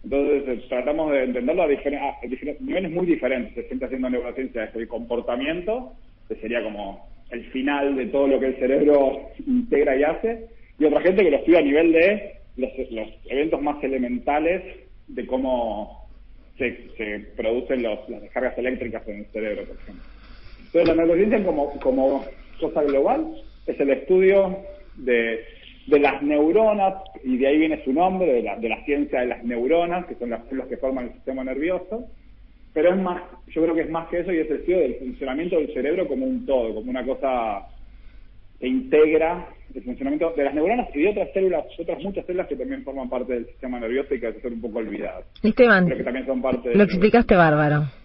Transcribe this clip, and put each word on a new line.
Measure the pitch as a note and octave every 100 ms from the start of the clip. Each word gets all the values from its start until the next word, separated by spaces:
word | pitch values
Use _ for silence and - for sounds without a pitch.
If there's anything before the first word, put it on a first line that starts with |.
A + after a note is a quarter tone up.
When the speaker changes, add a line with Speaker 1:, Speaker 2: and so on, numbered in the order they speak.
Speaker 1:
Entonces, | - C#3 C#3+ C#3+ C3
eh, | A#2+ -
tratamos | B2 C3+ D#3 D#3
de | C#3
entenderlo | B2+ B2 B2 F3
a | D#3+
diferen-, | C#3 C#3+ C#3+
a | C#3+ A#2+ A#2+
diferen-, | B2+ D3 C#3+
niveles | C3 E3+ F#3+
muy | E3+
diferentes. | F3 D#3 B2+ C3 A2
Se | A#2+ A#2
siente | C3
haciendo | B2+ C3 B2+
neurociencia | B2 A#2+ B2 C3 A#2
desde | A2 A2+
el | A2+
comportamiento, | A#2 A#2 A#2+ - B2 C#3 F3 F3+ A#3+ B3 - - - -
que | G#2+
sería | A#2 A#2
como | A2 G#2 G2 G2 - - -
el | A#2+ -
final | C3 C3+ C#3+ C#3
de | C3 A#2
todo | C#3 C#3
lo | C3
que | C3
el | B2+
cerebro | B2+ C#3 D3 C#3+ C3+ - - - -
integra | B2 A#2 C#3+ D3 C3
y |
hace, | D3 E3+ A3+ A#3 - - - -
y | D3+
otra | D3
gente | E3 G3
que | F3+
lo | C#3
estudia | - E3+
a |
nivel | C#3+ C#3+ E3+
de | D#3+ F3+ G#3 - - - -
los, | C3 - A#2+
los | A2+ G#2+ - -
eventos | C3 D#3 D#3+
más | D3 D3
elementales | C#3 C3+ B2 B2 - D3 D#3+ F#3 - - - - -
de | B2+ G#2+
cómo | B2+ C3 B2+ A2+ G#2 G#2 - - - - - - -
se, | A#2+ - - -
se | G#2+ G#2 G#2 -
producen | A2 A#2+ B2 C3
los, | A#2 G#2 -
las | A2+
descargas | - B2+ B2+ B2
eléctricas | A#2 B2+ A#2+ A2 A#2
en | G#2
el | G#2
cerebro, | A2 G#2+ G2+
por | G2+ -
ejemplo. | - F#2 - - - - - - -
Entonces, | E3+ E3
la |
neurociencia | E3 E3 E3+ G#3+ A3+
como, | F#3 D#3 D3 -
como | C3+ C3+ C3+ C#3 - - - -
cosa | D#3+ E3
global | C#3+ C3+ E3+ C#4 D#4+ - - - -
es | -
el | C#3+
estudio | C3 - F#3 F#3+ G3 F#3+ F#3 - - - -
de, | B2+ A#2+ A2+ A2+ - - - - -
de | D3
las | C#3 -
neuronas, | C#3+ D3 D3+ G3+ A3 G#3 F#3+ F#3+ - -
y | C3 B2+
de | C3+
ahí | D3+
viene | D#3+ D3+
su | C#3+
nombre, | C#3 F3+ F#3 F3
de | B2
la, | G#2+ G2+
de | A2+
la | A2
ciencia | - C#3+ D3 C3+
de | B2
las | A#2+
neuronas, | A#2 A#2+ B2+ E3+ E3+ F3+ F3
que | -
son | A#2+
las | A2+ -
células | C3 B2+
que | A#2+
forman | C3 C3 A#2+
el |
sistema | - - C3
nervioso, | C3 C3 D#3+ F#3 F3+ A3 B3+ - - - - - -
pero | D#3 E3
es | F#3+
más, | F#3 F3 - - -
yo | D#3+
creo | E3+
que | E3
es | D3+
más | E3 E3
que | F3
eso, | E3
y | D#3+
es | D3+
el | C3
estudio | - F3
del | C3+ -
funcionamiento | B2+ B2 C3+ C#3 F3 F3
del | C#3+
cerebro | C3+ C3+ F#3 D#3+
como | C3 C3
un | B2+
todo, | B2+ C3 A2+
como | G#2+ B2
una | B2+
cosa | A#2+ B2 A2+ B2+ A2+ G2 F#2+ - - - - - - - - -
que | B2+
integra | C3 B2+ D3+ D#3 D#3 D#3+ F3 - - -
el | B2+
funcionamiento | - - C3+ D4+ D3+ C#3+
de |
las | C#3
neuronas | D3 E3 B3 -
y | D3
de | F3+
otras | G#3 F3+
células, | G3 F#3+ E3 - -
otras | E3+ D#3+
muchas | F#3 G3 -
células | F3+ -
que | C3+
también | B2+ C3+
forman | C3+ C3+ B2
parte | B2+ B2
del | A#2+ A2+
sistema | - B2+ B2
nervioso | A2+ B2+ C3+
y | B2+
que | A#2
a |
veces | G#2+
son | B2
un | A#2
poco | A2+ A2+
olvidadas. | G#2+ G2+ G2+ F2+ - -
Speaker 2:
Esteban, | G#3+ - A#3+ G3 F3
Speaker 1:
Pero | E3+
que |
también | C3 B2+ C3
son | B2+
parte | C3 B2 B2
de | D#3
Speaker 2:
lo |
explicaste | G#3+ F3+ G#3 A#3 A#3
bárbaro. | F#3+ E3 D3+ D3 D3 D3 -